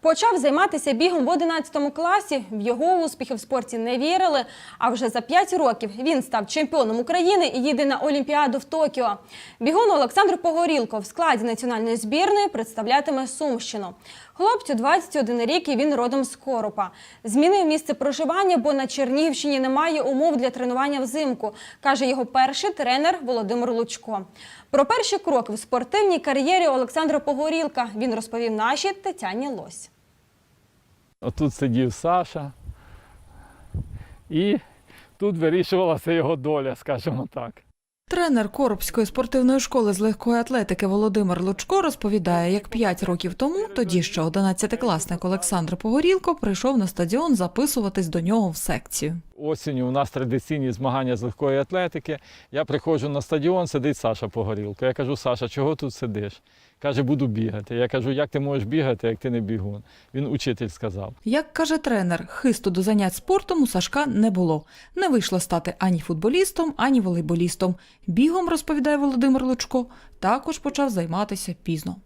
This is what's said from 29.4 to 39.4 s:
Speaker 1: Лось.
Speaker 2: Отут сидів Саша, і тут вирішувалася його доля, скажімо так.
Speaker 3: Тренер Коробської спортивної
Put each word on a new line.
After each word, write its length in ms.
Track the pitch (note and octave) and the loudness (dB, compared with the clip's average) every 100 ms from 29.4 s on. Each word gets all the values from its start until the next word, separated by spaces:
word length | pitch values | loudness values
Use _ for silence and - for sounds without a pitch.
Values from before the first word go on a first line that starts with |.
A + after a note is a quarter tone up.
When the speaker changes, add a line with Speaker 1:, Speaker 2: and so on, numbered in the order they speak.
| C#4 | -6
Speaker 1:
Лось. 420 | A3+ D#3+ - - _ _ _ _ _ _ _ _ _ _ _ _ _ | -8 -12 -18 -20 _ _ _ _ _ _ _ _ _ _ _ _ _
Speaker 2:
Отут 320 | - - D3+ | -8 -2 -2
сидів 380 | - C#3 A#2 B2+ | 0 0 2 0
Саша, 600 | - E3 F3+ F3 E3 C#3+ - - - - - - - - - - - - - - - - - - | 0 0 0 0 -8 -12 -14 -16 -16 -20 -20 -20 -20 -20 -20 -20 -20 -12 -10 -8 -12 -18 -20 -6
і 280 | D#3 G3+ G3+ - _ _ - - _ | -2 0 0 -4 _ _ -20 -20 _
тут 180 | G3+ E3+ | -2 2
вирішувалася 760 | D#3+ E3+ F3 F#3+ F#3 D#3 - | 2 2 2 2 2 0 0
його 240 | E3+ C#3+ D#3+ | 0 2 0
доля, 400 | C3+ D3+ C3+ B2+ | 0 -2 -2 -6
скажімо 520 | - C3 - B2 C3+ | -4 -4 -2 -4 -6
так. 160 | - A#2 - _ _ _ _ _ | -8 -10 -14 _ _ _ _ _
Speaker 3:
Тренер 380 | F4 E4+ B3 G#3 | 0 2 2 0
Коробської 580 | - C4+ G3+ - - G#3 | 0 0 0 -4 -2 -2
спортивної 540 | - A#3+ C4 | -2 0 2